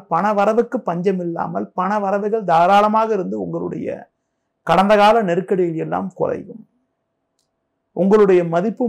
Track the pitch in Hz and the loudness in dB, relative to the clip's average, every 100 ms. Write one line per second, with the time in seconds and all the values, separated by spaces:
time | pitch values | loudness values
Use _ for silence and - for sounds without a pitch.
0 | - 165 208 202 202 220 233 240 - 170 | -2 -2 0 2 2 2 0 -2 -4 -2
1 | 185 185 175 165 160 180 202 - 185 214 | -2 -2 -4 -6 -6 -6 -8 -4 -2 -2
2 | 196 202 208 226 185 165 175 202 214 220 | -2 -2 -2 -4 0 2 4 4 4 2
3 | 220 208 185 214 180 165 175 - - - | 0 -2 -4 -6 -6 -6 -6 -8 -8 -10
4 | - _ _ _ _ _ - 170 202 214 | -14 _ _ _ _ _ -2 2 4 6
5 | 202 233 190 175 185 190 175 160 156 175 | 6 4 2 -2 -2 -2 -2 -4 -6 -6
6 | 190 - - - - - - _ _ _ | -6 -4 -4 -4 -10 -20 -20 _ _ _
7 | _ _ _ _ _ _ _ _ _ - | _ _ _ _ _ _ _ _ _ -2
8 | 190 214 202 180 170 170 214 190 | 2 4 6 4 2 -2 -2 -4